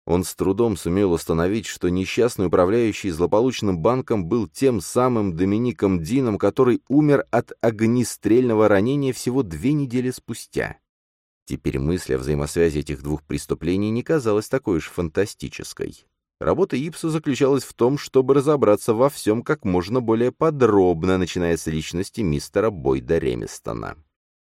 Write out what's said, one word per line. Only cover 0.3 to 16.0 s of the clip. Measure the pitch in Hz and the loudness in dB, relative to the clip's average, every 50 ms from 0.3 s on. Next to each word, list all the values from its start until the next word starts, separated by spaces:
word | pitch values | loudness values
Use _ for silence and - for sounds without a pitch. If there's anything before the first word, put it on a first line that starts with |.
| - | -4
трудом | - 90 92 98 104 117 117 98 - | -2 0 0 2 2 0 0 0 -2
сумел | - 85 87 101 104 92 | -4 -2 0 2 2 2
установить, | 85 80 - - 85 82 87 92 104 113 90 | 0 0 -2 -2 -2 0 0 0 -2 -4 -6
что | - - - - 90 | -8 -8 -4 -2 -2
несчастный | 87 92 95 - - - 113 123 - - 95 | 0 -2 -2 -2 -2 0 0 0 0 -2 -2
управляющий | 85 87 92 90 92 110 120 117 110 98 - - 95 | 0 2 4 4 4 2 2 0 0 -2 -4 -6 -6
злополучным | 82 78 87 82 - 107 123 131 113 - 110 101 92 82 | -2 -2 0 2 2 2 2 0 0 -2 -2 -2 0 0
банком | 80 110 123 131 127 - 120 104 87 | 2 0 0 0 -2 -2 -2 -2 -2
был | 80 113 120 104 80 | -2 -2 -2 -2 -4
тем | - - 135 135 120 95 | -4 0 0 0 2 0
самым | - - - 123 127 127 123 110 104 95 82 | -4 -2 0 0 2 2 2 0 0 0 0
Домиником | 80 92 98 101 110 123 123 92 - 104 98 95 87 78 | 0 0 0 0 0 0 -2 -2 0 0 2 2 0 -2
Дином, | 82 120 139 131 117 101 92 | -2 -2 0 0 0 0 0
который | - 98 - - 131 123 113 - _ - | 0 0 2 2 2 2 2 0 _ 0
умер | 127 147 151 147 143 131 - - | 2 2 4 4 4 2 2 0
от | - 120 - - - - | -2 -2 -2 -4 -4 -2
огнестрельного | - 117 110 101 110 110 120 123 117 - - - - 101 110 127 127 120 110 107 110 104 | -2 -2 0 2 2 2 2 2 0 -2 -4 -4 0 2 4 4 4 4 4 4 4 4
ранения | 104 95 101 123 143 143 139 131 123 | 4 4 2 2 0 -2 -2 -2 -4
всего | - - 127 120 139 | -4 -4 -2 -2 -2
две | 123 87 80 73 87 135 151 | -2 -4 -4 -4 -2 0 0
недели | 151 143 120 117 127 123 127 | 0 -2 -2 -2 -2 -2 -4
спустя. | 127 - - - 117 - - - - - 57 52 - - _ _ _ _ _ _ _ _ _ _ _ _ _ - | -6 -8 -10 -12 -12 -12 -12 -8 -6 -4 -4 -4 -6 -14 _ _ _ _ _ _ _ _ _ _ _ _ _ -10
Теперь | 67 - - 76 69 65 | -10 -6 -4 -4 -2 -2
мысль | 69 76 90 90 - - 65 | -2 -2 -2 -2 -2 -4 -4
о | 64 | -4
взаимосвязи | 65 71 73 71 71 73 - 85 82 82 73 76 | -2 -2 -2 -2 -2 -2 0 2 2 2 0 -2
этих | 71 - 73 65 | -4 -6 -8 -8
двух | 67 73 76 73 - | -6 -6 -6 -6 -6
преступлений | - 71 71 - - 71 - 78 82 90 98 104 107 | -6 -8 -8 -6 -6 -8 -6 -4 -4 -2 -2 -2 -2
не | 110 120 120 | -4 -4 -2
казалась | - 165 151 120 110 104 107 107 - | -2 -2 -2 0 0 0 0 0 -2
такой | - 135 - 113 92 78 | -4 -4 -2 0 -2 -2
уж | - - | -2 -4
фантастической. | - - 87 80 - 95 101 - - - - 64 - - - - - - - - - - | -6 -6 -6 -4 -2 -2 -2 -2 -4 -10 -14 -14 -12 -14 -14 -14 -12 -10 -10 -10 -12 -16